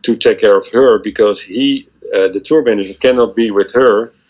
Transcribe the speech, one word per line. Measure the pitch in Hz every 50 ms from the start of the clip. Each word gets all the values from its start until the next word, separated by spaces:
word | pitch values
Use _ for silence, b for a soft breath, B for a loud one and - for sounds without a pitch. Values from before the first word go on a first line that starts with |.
to | - - 113
take | - - 120 107 -
care | 110 104 101 98
of | 95 -
her, | - 120 135 127 110 -
because | - 107 92 - 110 104 101 -
he, | - - 92 120 135 139 139 135 - _ _ _ - -
uh, | - 98 95
the | 95 92 101
tour | - - 156 160 135
manager, | 120 110 101 95 95 98
cannot | - - 127 127 123 117 110 -
be | 117 117 113
with | 101 101 98 -
her | - 123 135 123 104 104 117 117 _ _ b